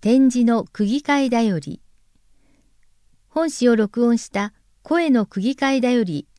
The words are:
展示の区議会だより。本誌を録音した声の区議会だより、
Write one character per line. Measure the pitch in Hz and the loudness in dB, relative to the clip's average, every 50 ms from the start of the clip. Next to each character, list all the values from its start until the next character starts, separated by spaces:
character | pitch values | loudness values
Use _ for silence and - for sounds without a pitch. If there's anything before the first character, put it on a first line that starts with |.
展 | - 208 247 269 269 254 | 0 2 4 4 4 4
示 | 247 247 240 | 2 2 2
の | 233 233 220 - | 2 2 0 -2
区 | - - - 208 | -6 -6 -4 -2
議 | 202 247 285 | -2 -2 -4
会 | - - 285 285 269 247 | -2 -2 0 0 0 0
だ | 240 233 | 0 0
よ | 233 214 185 156 | 0 0 -2 -4
り。 | - 143 - - _ _ _ _ _ _ _ _ _ _ _ _ _ _ _ _ _ _ _ _ _ _ _ _ _ _ _ _ _ _ | -6 -10 -16 -16 _ _ _ _ _ _ _ _ _ _ _ _ _ _ _ _ _ _ _ _ _ _ _ _ _ _ _ _ _ _
本 | - 311 330 311 | -4 -2 -2 -2
誌 | - - 240 247 | -2 0 2 2
を | 233 | 2
録 | 220 214 202 - 233 240 | 2 0 -2 -2 0 0
音 | 240 233 226 | 2 0 0
し | - - | -2 -6
た | - 202 202 208 _ _ _ _ _ _ | -6 -6 -6 -6 _ _ _ _ _ _
声 | _ - 311 339 339 302 | _ -2 -2 0 2 2
の | 254 226 202 | 2 0 0
区 | - - 196 | -2 -6 -6
議 | 190 254 277 | -4 -4 -4
会 | - 285 269 269 262 | -2 -2 0 0 0
だ | 240 247 | 0 0
よ | 247 240 214 | 0 0 -2
り、 | 180 151 143 - _ _ | -2 -4 -8 -10 _ _